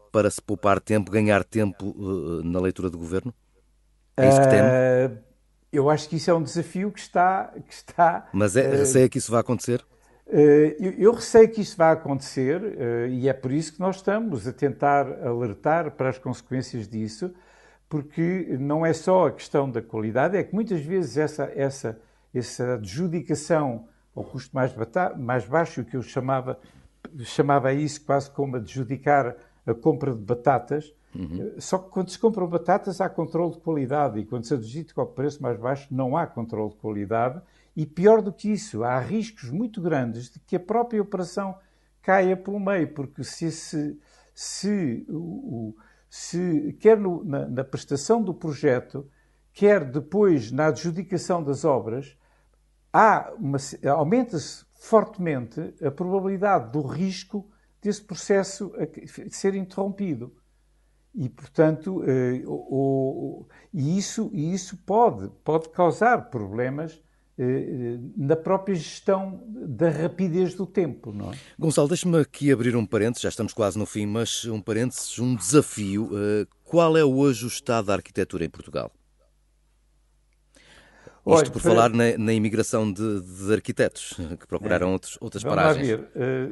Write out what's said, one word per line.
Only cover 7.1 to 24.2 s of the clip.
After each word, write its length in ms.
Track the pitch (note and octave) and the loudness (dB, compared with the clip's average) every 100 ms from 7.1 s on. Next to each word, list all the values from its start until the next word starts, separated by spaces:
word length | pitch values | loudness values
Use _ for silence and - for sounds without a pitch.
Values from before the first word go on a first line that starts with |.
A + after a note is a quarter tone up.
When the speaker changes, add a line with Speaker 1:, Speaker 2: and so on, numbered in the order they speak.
| F3+ F3+ F#3+ - - - | 2 2 2 -4 -12 -18
Speaker 2:
que 60 | |
está, 560 | - - - E3 F3+ - | -20 -8 4 4 4 0
Speaker 1:
Mas 240 | G2 G#2 G2+ | 0 2 4
é, 80 | |
Speaker 2:
eh, 120 | C3+ C#3 | 4 4
Speaker 1:
receia 320 | C#3 C3+ B2+ | 4 6 6
que 100 | C3+ | 4
isso 120 | - | 0
vá 80 | A2+ | 0
acontecer? 460 | A2 A#2+ - A#2+ - _ _ _ - | 2 -2 -2 -4 -4 _ _ _ 0
Speaker 2:
Eh, 420 | E3+ D3 D3 D3+ - | 6 8 10 6 2
eu, 140 | F#3 | -4
eu 200 | - F#3+ | 4 4
receio 360 | A#3 - A3+ A3 | 4 6 8 8
que 100 | A3 | 6
isso 160 | G3 - | -4 4
vá 140 | D#3+ | 4
acontecer, 720 | D#3 C#3+ C#3 - - C3 E3+ G#3 - | 4 0 -6 -4 -2 0 0 -4 -6
eh, 300 | A#2+ A#2 A#2+ | -4 -2 -2
e 200 | B2+ C3+ | 0 0
é 40 | |
por 180 | C3 C3 | 0 -2
isso 220 | C#3+ D#3 | -2 -4
que 60 | - | -4
nós 160 | F#3 F#3 | -4 -2
estamos 500 | - G#3 A3+ C3+ G#2 | -2 -2 -2 -4 -6
a 60 | |
tentar 540 | - C#3+ - C#3+ C#3+ C3 C#3+ C#3+ | -2 -2 2 2 4 2 -4 -4
alertar 640 | A#2+ A#2+ G2+ D3+ E3 D#3 | -2 -4 -2 0 0 0
para 180 | - C3 | -2 -4
as 80 | B2 | -4
consequências 720 | C3 A#2 - B2+ B2+ B2 G#2+ | -8 -10 -6 -8 -6 -10 -8
disso, 460 | A2 A2 - F3+ F3+ _ _ _ _ _ | -6 -8 -6 -10 -10 _ _ _ _ _
porque 680 | D#3 C3+ - E3 F#3 E3+ C3 | -8 -6 -4 -2 -2 -4 -6
não 280 | C#3+ D3+ E3 | -2 0 0
é 60 | |
só 340 | D#3+ - F#3 D#3 | 0 2 4 4
a 60 | |
questão 360 | - - D3+ C#3 | 0 -2 0 0
da 140 | A#2 | -4
qualidade, 540 | A2 A2+ A2 A2+ D#3 F#3+ | -6 -4 -2 0 0 0
é 80 | |
que 100 | - | -2
muitas 260 | G3 A3+ E3 | -4 -2 -4
vezes 360 | C#3+ F#3 D#3 A2+ | -2 -4 -2 0
essa, 340 | D3+ D3+ C#3 | -2 -2 -6
essa, 460 | C#3+ C#3 C3+ A#2 A2+ _ _ _ | -2 -2 -2 -8 -10 _ _ _
essa 420 | B2+ A#2+ - B2 | -6 -6 -4 -4
adjudicação 1120 | A#2+ G2+ A2 F3+ E3+ - D3 - D#3+ C#3+ A2+ - _ _ | -4 -6 -4 -4 -4 -4 -4 0 0 0 -4 -12 _ _
ao 100 | - | -14